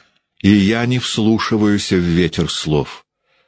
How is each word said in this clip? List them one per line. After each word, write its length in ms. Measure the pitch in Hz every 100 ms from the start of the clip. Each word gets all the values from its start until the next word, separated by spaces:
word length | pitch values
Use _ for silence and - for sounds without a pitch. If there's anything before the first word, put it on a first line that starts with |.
| _ _ _ _
и 80 | 98
я 340 | 104 98 113
не 140 | 120 123
вслушиваюсь 920 | - - 110 110 - 113 104 101 -
в 100 | 92
ветер 500 | 87 85 82 - 80
слов. 560 | - 78 73 67 - _ _ _ _